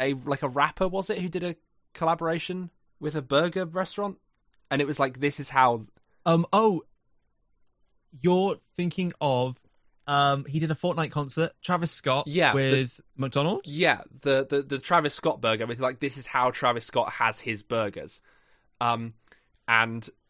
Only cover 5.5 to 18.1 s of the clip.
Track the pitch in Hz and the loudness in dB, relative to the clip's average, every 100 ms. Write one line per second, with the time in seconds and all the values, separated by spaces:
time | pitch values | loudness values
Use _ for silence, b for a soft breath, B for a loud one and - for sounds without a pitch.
5.5 | 139 131 117 107 _ _ _ - 165 170 | 4 6 4 -4 _ _ _ 2 2 4
6.5 | 208 220 175 - _ _ _ _ _ _ | 4 4 2 -6 _ _ _ _ _ _
7.5 | _ _ _ _ _ _ 135 156 180 196 | _ _ _ _ _ _ -2 2 4 2
8.5 | 165 _ - 175 170 180 - 147 127 127 | -2 _ -4 -4 -2 -4 -2 0 2 0
9.5 | 127 _ _ _ _ - 143 143 139 143 | -4 _ _ _ _ -2 2 4 2 -2
10.5 | 151 156 156 175 165 151 151 143 151 160 | -4 -2 -2 -2 -2 -2 -4 -4 -2 -4
11.5 | - - 180 165 - 143 131 147 160 151 | -4 -4 -2 -2 -2 -2 -2 0 2 4
12.5 | 135 135 131 127 - - - 135 143 151 | 4 4 2 0 -6 -18 -8 -4 0 0
13.5 | 220 - 147 170 113 - 131 143 135 135 | -2 -4 0 2 2 -4 -6 0 2 2
14.5 | 143 139 139 - 175 147 - 160 143 113 | -2 -2 -6 2 2 2 -2 -2 0 0
15.5 | 110 113 120 127 127 139 135 - 135 127 | 0 -2 -2 -4 -2 -6 -6 -2 2 2
16.5 | - 127 120 - 123 117 - 113 110 - | 2 0 0 -2 -2 0 0 0 0 -6
17.5 | 107 - 117 107 - 76 | -8 -2 -2 -2 -6 -12